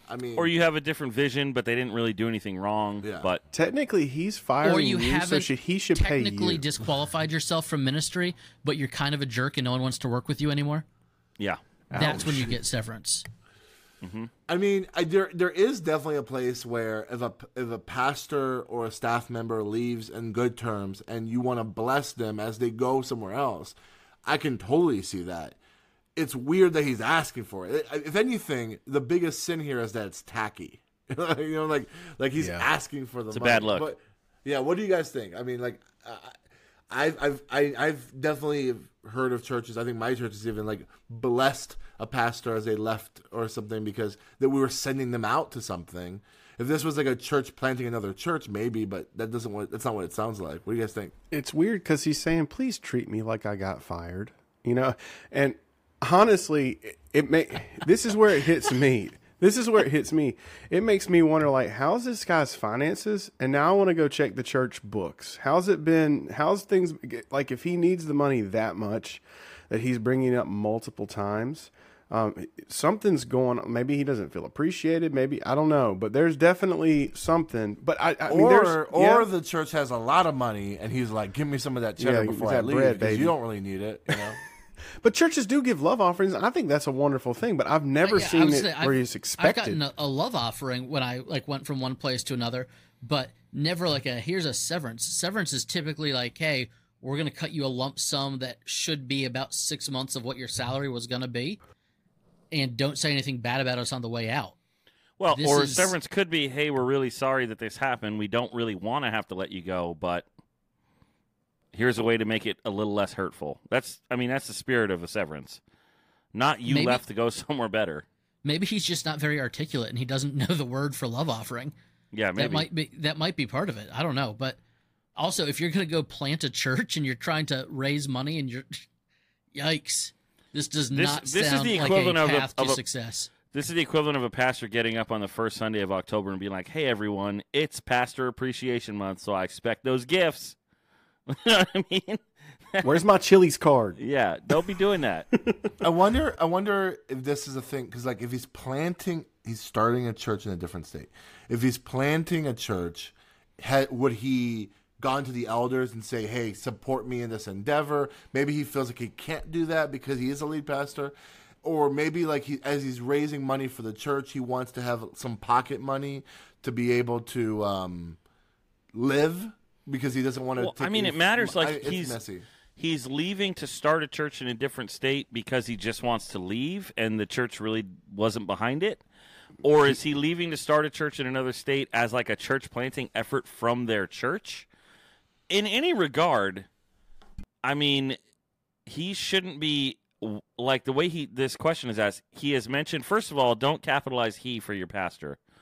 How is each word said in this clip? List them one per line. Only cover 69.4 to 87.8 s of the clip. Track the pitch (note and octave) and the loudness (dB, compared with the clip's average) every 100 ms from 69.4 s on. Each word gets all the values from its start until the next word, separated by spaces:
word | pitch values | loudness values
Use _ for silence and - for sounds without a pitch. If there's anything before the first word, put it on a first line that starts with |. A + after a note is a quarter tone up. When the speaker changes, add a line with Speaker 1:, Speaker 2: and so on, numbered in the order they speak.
| - - - | -20 -20 -6
Speaker 3:
that | A2+ | -2
he's | B2 A#2+ | 0 0
bringing | A2 C3 B2+ | 2 2 2
up | B2 D2+ | 2 0
multiple | G#2 G#2+ A2 - - G#2 | -2 -2 -2 -4 -10 -8
times, | - G2+ G#2+ A#2+ D#3+ - _ - _ - | -4 -2 -2 -4 -8 -14 _ -20 _ -4
um, | A2+ G#2+ - F2 - - | 0 0 -2 -12 -16 -12
something's | - D3+ G#3 G#3 D#3 | -2 0 2 2 2
going | A#2+ B2+ B2+ A#2+ | 2 0 2 0
on. | - | -2
Maybe | A#2+ B2+ C#3+ | -2 0 0
he | |
doesn't | C#3 B2 D#2+ | 0 -2 -4
feel | F2 | -8
appreciated. | - - D#3 F3 D#3+ E3 E3 | -8 -4 -4 -2 0 0 0
Maybe, | C3+ C3+ C#3+ - | 0 0 -2 -2
I | |
don't | C#3 D#3 | 2 4
know. | D3 A#2+ | 4 4
But | F#2+ G#2+ | 2 0
there's | B2 E3 D3 | 4 4 6
definitely | E3 F3+ F#3+ E3 D#3+ D3+ C3+ | 4 6 2 2 4 4 2
something. | - - E3 D#3+ A#2 G#2+ G#2 | -2 0 2 2 -2 -2 -4
But | C3+ - | -2 2
I, | E3 D#3 | 2 2
I | D3+ | 2
mean, | D#3+ | 8
Speaker 1:
Or, | A3+ | 10
Speaker 3:
there's, | A#3 F#3 D#3+ D3+ | 10 8 4 2
Speaker 1:
or | D#3+ G3 A#3 | 6 8 8
Speaker 3:
yeah. | |
Speaker 1:
the | A3 F#3 | 6 0
church | - E3 D#3 | -2 -2 0
has | D#3+ C3+ | 0 0
a | A#2+ | 0
lot | A2+ D#3+ E3+ | 4 4 4
of | |
money, | C#3 A#2+ G#2 G2+ G2 | 2 0 -2 -4 -6
and | A2 | -4
he's | B2+ A#2+ | -2 -2
like, | A2 G2 | -2 -2
"Give | A2 D3 | -2 -2
me | C#3 | -2
some | C#3 B2 | -2 -2
of | |
that | A2+ G2 | -2 0
cheddar | B2+ A#2 | 2 4
Speaker 3:
Yeah, | G#2+ | 2
Speaker 1:
before | G#2+ G#2+ | 0 2
Speaker 3:
that | B2+ | 2
Speaker 1:
I | |
leave, | A2+ C#3 | 2 4
Speaker 3:
bread, | C3+ G#2 | 4 4
Speaker 1:
'cause | A2 | 2
you | A2 | 4
Speaker 3:
baby. | |
Speaker 1:
don't | D#3+ D#3 | 4 2
really | A#2 G#2 | -2 -6
need | G2 F#2+ | -4 -4
it." | G#2 G#2+ - | -6 -6 -2
You | G#2+ | -2
know? | G#2 A2 | -4 -8
Speaker 3:
<laughs> | - - - - - - | -14 -20 -20 -18 -16 2
But | A#3 | 2
churches | - E4 D#4+ G#3 | 6 4 4 2
do | C#4+ | 2
give | C4 F3 | 2 2
love | D3 A#3+ | 2 4
offerings, | F#3 F3 F#3+ | 4 4 2
and | F#3 | 2
I | A3 | 0
think | E4 G3 | 2 2
that's | C#3+ C#3+ | 2 2
a | |
wonderful | C3 C#3+ C3+ B2 | 2 2 2 -2
thing. | A#2+ A#3+ E3+ | -2 0 0
But | - | 2
I've | D#3 | 2